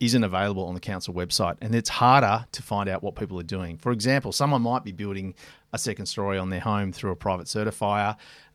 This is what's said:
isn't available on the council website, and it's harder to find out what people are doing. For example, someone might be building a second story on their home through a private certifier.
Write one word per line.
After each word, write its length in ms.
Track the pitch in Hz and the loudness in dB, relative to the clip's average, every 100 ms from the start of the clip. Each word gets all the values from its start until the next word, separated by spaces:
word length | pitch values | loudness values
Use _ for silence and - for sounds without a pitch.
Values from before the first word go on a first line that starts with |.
isn't 220 | 120 123 | 4 4
available 440 | 107 92 101 95 87 | 4 2 0 0 -4
on 80 | |
the 60 | 90 | -6
council 340 | - 95 90 | -6 -6 -4
website, 420 | 90 90 - 90 82 | -4 -2 0 0 0
and 120 | 104 | 0
it's 140 | 117 110 | 0 0
harder 580 | - 123 139 110 110 117 | 4 8 8 6 2 -2
to 100 | - | -12
find 280 | - 101 98 | -6 -2 -2
out 120 | 92 | -2
what 140 | 98 - | -4 -6
people 240 | 107 92 | -8 -8
are 40 | |
doing. 340 | 85 95 87 82 | -6 -6 -6 -6
For 120 | 123 | -2
example, 420 | 117 117 139 113 | 0 2 0 0
someone 280 | - 143 139 | 0 2 2
might 240 | 117 123 | 2 0
be 80 | 104 | -4
building 420 | 87 101 98 95 - - - _ | -8 -6 -6 -8 -10 -18 -20 _
a 60 | 113 | -6
second 280 | 110 101 98 | -4 -4 -6
story 300 | - 98 98 | -2 0 0
on 140 | 92 | 0
their 100 | 92 | -2
home 320 | 104 104 98 | 0 0 0
through 200 | 90 101 | -2 -4
a 40 | 90 | -2
private 300 | 104 92 - | -2 -2 -2
certifier. 720 | 107 107 - 101 104 104 107 - - - | -2 -2 0 0 2 0 -2 -12 -20 -20